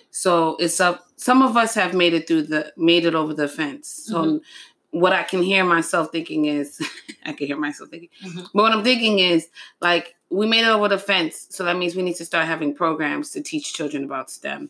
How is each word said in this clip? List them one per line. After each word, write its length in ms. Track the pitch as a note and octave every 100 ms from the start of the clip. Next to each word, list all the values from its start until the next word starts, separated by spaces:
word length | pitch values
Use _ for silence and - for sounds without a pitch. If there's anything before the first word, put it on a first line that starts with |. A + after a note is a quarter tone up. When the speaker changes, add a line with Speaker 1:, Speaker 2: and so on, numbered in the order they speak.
| _
Speaker 1:
So 440 | - F3+ E3+ D#3+ -
it's 200 | E3+ -
up, 260 | F3+ F3 - -
some 240 | - C4
of 160 | C4 A3+
us 180 | A3+ -
have 180 | F3+
made 200 | F#3 F3
it 140 | E3 D#3+
through 160 | E3
the, 300 | D3+ D#3 - -
made 280 | E3+ F3 E3+
it 100 | D#3+
over 180 | D#3
the 140 | D3+ C#3+
fence. 420 | D3 D3 C#3 - - -
So 160 | E3
Speaker 2:
Mm-hmm. 140 | D#3+ D3+ - - - _ _ F3
Speaker 1:
what 140 | F3+
I 100 | F#3
can 200 | E3 F#3
hear 200 | F3+ G3 F#3
myself 460 | E3+ E3 F3 D#3
thinking 340 | E3 D#3+ D#3 D3+
is, 340 | D3 C#3+ - D#3 - -
<laughs> 200 | - -
I 80 |
can 140 | D3+ C#3+
hear 100 | C#3+
myself 320 | D3 C#3+ D#3
thinking. 200 | E3 E3+ _
Speaker 2:
Mm-hmm. 160 | F#3+ E3+ F3+
Speaker 1:
But 80 | G3+
what 80 | A3
I'm 120 | G#3+
thinking 360 | A3 B3 A3+ G3+
is, 300 | F#3 E3+ - - - _
like, 340 | F3 F3 - - -
we 180 | F#3 G#3+
made 140 | A3+
it 60 | A3+
over 180 | G#3+ G#3
the 100 | G3
fence. 500 | G3+ F#3+ D#3+ - -
So 140 | - F3+
that 120 | F3+
means 180 | F3 F3+
we 60 |
need 140 | F3+ E3+
to 100 | E3+
start 220 | E3+ D#3+
having 260 | D#3+ D3
programs 560 | C#3+ E3+ D#3 D3+ C#3+ D3
to 100 | D3
teach 320 | D3 D#3 -
children 300 | - D3+ D3
about 280 | C#3 C3+ C3
stem 380 | - C#3 C#3+ D3